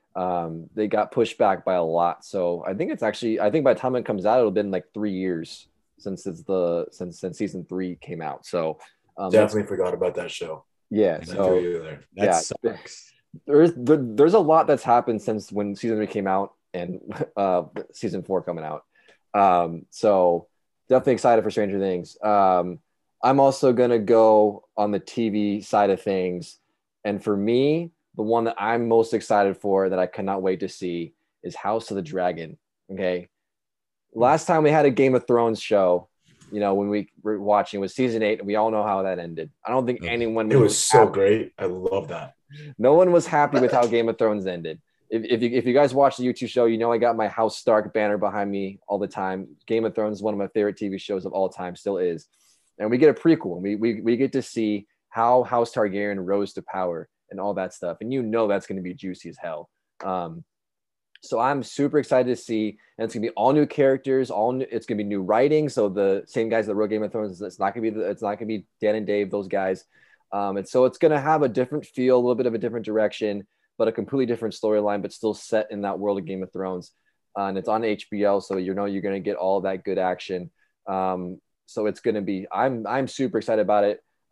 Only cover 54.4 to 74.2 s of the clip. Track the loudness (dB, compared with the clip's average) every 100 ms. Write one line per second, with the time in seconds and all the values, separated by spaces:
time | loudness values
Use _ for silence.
54.4 | -4 -4 -2 -2 -6 _ _ 0 4 4
55.4 | 2 0 0 0 -2 -2 -4 -4 -2 -2
56.4 | -2 -8 -10 -4 -4 -6 -10 _ _ -8
57.4 | -6 -4 -6 -8 -10 -8 -6 -4 -2 0
58.4 | 0 0 -4 -8 -8 -10 -10 -12 -14 -14
59.4 | -12 -12 -14 _ _ -12 -8 -6 -6 -12
60.4 | -18 _ _ _ _ _ _ _ -6 0
61.4 | 0 0 -4 -2 0 0 2 2 2 -2
62.4 | -4 -2 -2 -6 _ -8 -6 -4 -6 0
63.4 | 2 4 2 2 2 2 0 0 0 -2
64.4 | -2 -2 -4 -6 -6 -6 -4 -4 0 2
65.4 | 4 2 0 0 0 2 0 0 -2 -4
66.4 | 0 0 0 -2 -2 -2 -4 -6 -6 -8
67.4 | -12 -4 -4 -2 -4 -2 -4 -4 -6 -6
68.4 | -6 -8 -10 _ -2 0 0 -2 -2 -4
69.4 | -4 -2 -2 -4 -8 _ _ _ _ -4
70.4 | -4 -4 -2 2 2 4 2 2 2 2
71.4 | 2 0 -2 -6 -8 -2 2 2 2 0
72.4 | -2 -2 -4 -6 -4 -2 -2 -2 -4 -6
73.4 | -10 _ _ -2 -2 -2 -4 -2